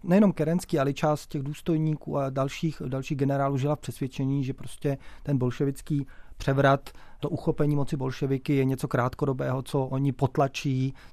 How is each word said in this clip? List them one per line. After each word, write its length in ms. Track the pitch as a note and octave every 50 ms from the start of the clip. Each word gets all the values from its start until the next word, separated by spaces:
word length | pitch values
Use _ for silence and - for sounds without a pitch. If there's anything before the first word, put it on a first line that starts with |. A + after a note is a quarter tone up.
Nejenom 300 | - E3+ F3 G#3 G#3+ F#3+
Kerenský, 460 | D#3+ - D3+ D#3 E3+ F3+ - - F3 D3
ale 120 | C3+ C#3+
i 40 | C#3
část 320 | - - D3+ D3+ - -
těch 160 | - - D3
důstojníků 760 | C3+ C#3+ D3+ - - - E3 D#3 D#3 D#3 D3+ D3 - D#3+ D3+ C#3+
a 120 | C#3 C3+
dalších, 520 | C3+ C3+ C3+ C#3 - - - D#3+ D3 - D3
dalších 320 | B2+ C3 C3+ C3+ - D#3 C3+
generálů 400 | C#3+ C#3 C#3 C#3 C#3 C#3 C#3 C3
žila 180 | C3 D3 D3+
v 40 | -
přesvědčení, 640 | - - - - C#3+ C3 - - C3+ C3+ C#3 C#3+ C3+
že 100 | C3 C3
prostě 440 | - - - - - - C#3+ C#3 - - - - -
ten 160 | - C#3+ C#3+ B2+
bolševický 680 | C3 B2 A#2+ - D3 C#3 C3+ - - - D3+ C#3+ C#3 - - - - - -
převrat, 540 | - - - C#3 C3+ C#3 C3+ C#3 C#3 - - - - - - - -
to 100 | - C#3+
uchopení 460 | E3 - - E3 D3+ - D3+ D3 D3
moci 200 | D3 C#3 - D#3+
bolševiky 600 | C3+ B2+ C3+ C3 - C#3+ C3+ C3+ C3 - - C#3+
je 80 | C3+ C3
něco 240 | C3 C3+ B2+ - C3+
krátkodobého, 760 | - B2+ A#2+ B2+ - - D3 C#3 C3+ B2+ C#3 C3 B2+ C3+
co 240 | C3 - - C#3+ C3
oni 260 | C3 C3+ C3 C#3 C#3
potlačí, 840 | B2+ - C#3+ C3 - D3+ C#3 C3+ - - - C#3+ C3 C3 C3 C3+ - - - -